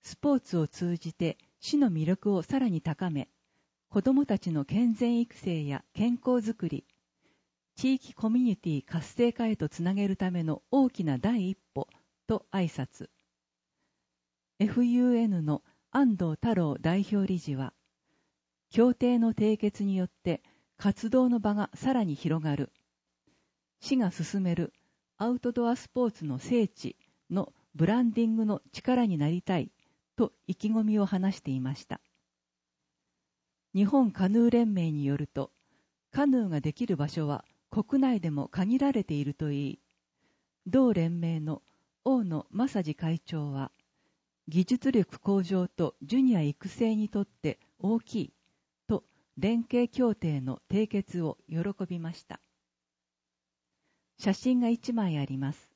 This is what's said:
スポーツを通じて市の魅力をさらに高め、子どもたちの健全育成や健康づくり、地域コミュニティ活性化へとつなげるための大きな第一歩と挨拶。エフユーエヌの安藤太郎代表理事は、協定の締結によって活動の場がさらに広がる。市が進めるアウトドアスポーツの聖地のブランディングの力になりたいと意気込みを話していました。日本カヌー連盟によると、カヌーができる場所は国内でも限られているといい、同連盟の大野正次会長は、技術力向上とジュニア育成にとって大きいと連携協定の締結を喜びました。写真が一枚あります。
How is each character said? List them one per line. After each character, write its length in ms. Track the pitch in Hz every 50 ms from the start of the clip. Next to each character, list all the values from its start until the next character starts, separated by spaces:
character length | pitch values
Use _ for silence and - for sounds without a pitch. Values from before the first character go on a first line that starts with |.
| _
ス 140 | - -
ポ 180 | _ - 294 285
ー 60 | 254
ツ 180 | _ - - 170
を 100 | 156 147
通 300 | - - 175 175 175 165
じ 160 | - 165 160
て 240 | _ 175 165 - _ _ _ _ _
市 180 | - - - 294
の 120 | 285 233
魅 140 | 175 160 156
力 300 | 156 185 - - 208 202
を 80 | 185 160
さ 160 | - - 269
ら 100 | 262 233
に 140 | 180 156 -
高 260 | 165 151 _ 190 180
め、 220 | 156 143 - _ _ _ _ _ _ _ _ _ _ _ _ _
子 140 | - 208 190
ど 100 | 262 269
も 140 | 269 285
た 120 | - 214 190
ち 120 | - 180
の 160 | 165 151 139
健 260 | - - 208 240 240 220
全 280 | 208 247 233 240 233
育 140 | 233 - -
成 300 | - - 196 175 160 147
や 180 | 143 139 - - _ _
健 220 | - 208 240 240
康 300 | 240 - 254 247 247 214
づ 60 | 220 226
く 160 | _ - 165
り、 160 | 147 135 - _ _ _ _ _ _ _ _ _ _ _ _ _ _ _ _ _ _
地 180 | - - 262 269
域 200 | 254 - - -
コ 160 | - - 220
ミ 100 | 226 247
ュ 40 | 254
ニ 120 | 240 196
テ 140 | - - 175
ィ 140 | 151 139 -
活 240 | - - 170 135 -
性 240 | - - 240 240 233
化 140 | - 233
へ 100 | 220 214
と 120 | - - 147
つ 140 | - - 170
な 120 | 175 190
げ 120 | 196 202
る 100 | 196 190
た 140 | - 190 185
め 120 | 180 175 165
の 180 | 160 151 - _ _
大 200 | - 277 269 247
き 120 | - - 185
な 160 | 156 139 127
第 320 | - 202 240 233 190 180
一 80 | 190 _ _ _ _
歩 140 | 135 135 _ _ _ _ _ _ _ _
と 200 | - 220 - - _ -
挨 160 | 196 180 160
拶。 400 | - - 131 - _ - - - _ _ _ _ _ _ _ _ _ _ _ _ _ _ _ _ _ _ _ _ _ _ _ _ _ _ _ _ _ _
エ 80 | 196
フ 180 | 208 - 240 247
ユ 280 | 240 240 247 247 247 247
ー 20 |
エ 140 | 233 233 220
ヌ 140 | 196 175 160
の 200 | 151 151 - _ _ _ _ _ _
安 260 | _ 269 285 247 214
藤 160 | 180 185 165 156
太 220 | - - 233 226
郎 220 | 185 170 151 139 -
代 240 | - 165 170 196 202 -
表 160 | 214 202 196
理 120 | 190 190 175
事 180 | - - 143
は、 160 | 131 135 127 _ _ _ _ _ _ _ _ _ _ _ _ _ _ _ _ _ _ _ _
協 240 | - - 233 254 240
定 240 | _ - 247 247 240
の 140 | 233 226 220
締 240 | - 214 214 220
結 280 | 214 - 208 - - 202
に 120 | 202 190
よ 80 | 190 180
っ 60 | 185 _ _ _
て 200 | 180 165 - _ _ _ _ _ _ _
活 320 | _ - 202 196 - - 226
動 200 | 226 254 254 254
の 120 | 240 233
場 140 | 202 214 208
が 160 | 208 202 - -
さ 200 | - - 254 269
ら 100 | 247 214
に 100 | 175 147
広 300 | - - 170 156 165 151
が 100 | 156 143
る。 160 | 131 139 - _ _ _ _ _ _ _ _ _ _ _ _ _ _ _ _ _ _ _ _ _ _
市 160 | - - 277
が 140 | 262 233 180
進 320 | - - 165 - - 202 190
め 120 | 180 170
る 180 | 165 170 - _ _ _ _ _ _ _ _ _
ア 140 | _ 208 233
ウ 100 | 247 240
ト 120 | - 240 240
ド 160 | 247 240 233
ア 60 | 240
ス 120 | 247 - -
ポ 180 | _ 247 247
ー 40 | 233
ツ 160 | 208 - 165
の 120 | 151 127 131
聖 300 | - - 247 240 220 190
地 280 | _ - - - - _ _ _ _ _ _ _
の 220 | 170 190 - - _ _ _ _ _
ブ 120 | 147 160
ラ 160 | 175 214 240 254
ン 100 | 233 208
デ 100 | 233 233
ィ 60 | 226
ン 80 | 220
グ 80 | 220 226
の 160 | 214 208 - _ - -
力 340 | - - - 254 247 240
に 120 | 214 180 151
な 120 | 143 151
り 120 | 165 180 -
た 160 | - 185 170
い 140 | 113 - _ _ _ _ _ _ _ _ _
と 160 | - 233 - _ _ _
意 80 | - 185
気 140 | _ - 214
込 160 | 220 226 220
み 140 | 214 214 214
を 60 | 202
話 300 | 185 - 185 185 196 190
し 40 | -
て 100 | _ 147
い 100 | 135 131
ま 140 | 127 131 139
し 120 | - -
た。 140 | _ - - _ _ _ _ _ _ _ _ _ _ _ _ _ _ _ _ _ _ _ _ _ _ _ _ _ _ _ _ _ _ _ _ _ _ _
日 100 | 190 202
本 280 | 196 285 277 254 214 180
カ 160 | - 185 185
ヌ 180 | 208 233 233
ー 40 | 233
連 220 | 233 233 233 220 202
盟 200 | 185 170 165 151
に 120 | 147 143
よ 120 | 139 139
る 100 | 143 151
と、 240 | - _ - 131 - _ _ _ _ _ _ _ _ _ _ _ _ -
カ 140 | 262 285
ヌ 180 | 294 262 254 226
ー 40 | 190
が 120 | 165 147
で 120 | 123 151 147
き 140 | - 240
る 100 | - 190
場 120 | 139 147 147
所 180 | - 160 156
は 180 | 143 147 - - _ _ _ _ _
国 300 | - 220 208 - - 269
内 200 | 262 262 247 208
で 100 | 170 165
も 160 | 147 143 135
限 320 | - - - 185 202 240 262
ら 140 | 277 277 269
れ 100 | 226 196
て 120 | - 160
い 100 | 143 143
る 100 | 143 139
と 160 | _ 160 151
い 200 | 143 139 143 135
い、 100 | - - _ _ _ _ _ _ _ _ _ _ _ _ _ _ _ _ _ 190
同 240 | 170 262 269 247 214
連 260 | 185 165 165 170 170
盟 220 | 170 165 165 160
の 220 | 151 156 156 - _ _ _ _ _ _ _ _ _
大 180 | - 269 254 220
野 240 | 185 160 151 - _ -
正 320 | 196 240 - - 208 175
次 100 | 151 151
会 240 | - - 160 165 165
長 340 | _ - - 160 147 147 139
は、 200 | 135 135 - _ _ _ _ _ _ _ _ _ _ _ _ _ _ _
技 180 | - 151 175 185
術 280 | - 247 247 - 269 247
力 260 | 233 180 - - -
向 240 | _ 202 196 196 185
上 240 | 170 190 185 180
と 300 | 180 _ - 175 143 - _ -
ジ 160 | 143 220 262
ュ 20 |
ニ 160 | 269 254 233
ア 60 | 180 151
育 260 | 143 147 _ - 196
成 260 | - - 233 226 220
に 140 | 214 214 208
と 140 | - 202 202
っ 40 |
て 320 | _ _ _ - 156 - _ _ _ _ _
大 180 | - 196 226 233
き 160 | - - -
い 160 | 220 151 143 _ _ _ _ _ _ _ _ _ _ _
と 160 | _ 226 - _ _ _ _ _ _ _ -
連 260 | 139 196 233 233 233 -
携 200 | - 240 240 240
協 260 | - - 254 233 208
定 260 | - - 165 151 139
の 200 | 127 127 127 - _ _
締 160 | - 202 220
結 360 | 208 - 202 196 - - 175 165
を 160 | 156 - _ _ -
喜 80 | 160 165 170 196 202 _ 196 170
び 100 | 180 175
ま 140 | 165 165 170
し 100 | - -
た。 160 | _ - - _ _ _ _ _ _ _ _ _ _ _ _ _ _ _ _ _ _ _ _ _ _ _ _ _ _ _ _ _ _ _ _ _ _ _ _
写 160 | - 214 196
真 260 | - - 254 254 247
が 80 | 240 226
一 240 | 233 233 - - 240
枚 260 | 226 208 180 160 147
あ 60 | 143
り 140 | - 135 131
ま 160 | 139 139 147
す。 160 | - _ _ _